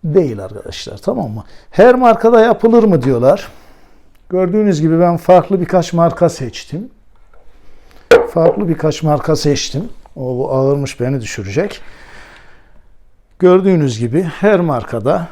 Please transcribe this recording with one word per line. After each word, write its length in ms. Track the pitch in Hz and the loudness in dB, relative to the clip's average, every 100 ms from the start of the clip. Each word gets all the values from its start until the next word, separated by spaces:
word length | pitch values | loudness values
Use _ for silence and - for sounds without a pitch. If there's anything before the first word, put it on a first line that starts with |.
değil 400 | 165 151 156 104 | 0 0 0 -4
arkadaşlar, 540 | 95 101 - - - 101 | -10 -12 -14 -14 -14 -10
tamam 320 | - 247 147 | -6 -4 -6
mı? 140 | 107 - - - | -8 -14 -20 -12
"Her 240 | - 220 | 4 6
markada 460 | 254 247 226 226 233 | 6 4 4 4 4
yapılır 440 | 226 220 226 233 | 4 2 4 4
mı?" 180 | 220 165 | 4 2
diyorlar. 460 | 123 123 127 120 - - - - - _ _ _ _ | 0 2 2 2 -2 -20 -20 -20 -20 _ _ _ _
Gördüğünüz 520 | 180 185 208 208 165 | -2 0 0 0 2
gibi 200 | 156 160 | 0 2
ben 160 | 175 170 | 2 0
farklı 440 | - 180 - 196 | 4 4 4 -4
birkaç 320 | 175 185 160 | 0 -2 0
marka 360 | 170 170 165 170 | 0 0 2 -2
seçtim. 640 | - 127 - - 156 240 _ _ - - - - - - - - - - 156 - | -2 -10 -12 -14 -12 -14 _ _ -20 -20 -20 -20 -20 -20 -20 -20 -20 2 2 2
Farklı 360 | - 165 - 202 | 0 0 0 -2
birkaç 340 | 156 156 156 | -2 -2 -2
marka 340 | 160 147 - 156 | -2 -2 0 -2
seçtim. 520 | 147 143 - 143 226 - - - | 0 -2 -4 -8 -8 -12 -18 -12
O, 220 | 127 123 | -8 -6
bu 140 | 131 | -2
ağırmış, 480 | 131 135 143 139 - | 0 0 0 -4 -6
beni 200 | 123 139 | -4 -4
düşürecek. 600 | 107 - 98 98 202 - - - - - - - - - _ - - - - _ _ _ | -6 -10 -6 -4 -4 -6 -18 -20 -20 -20 -20 -20 -20 -20 _ -20 -20 -20 -20 _ _ _
Gördüğünüz 600 | 180 180 196 180 143 110 | 4 4 4 2 0 -2
gibi 240 | 117 135 | -4 -2
her 380 | 180 - 202 202 | -4 -2 0 2
markada 680 | 175 131 110 120 107 180 170 | 0 -4 -4 -6 -2 -2 -4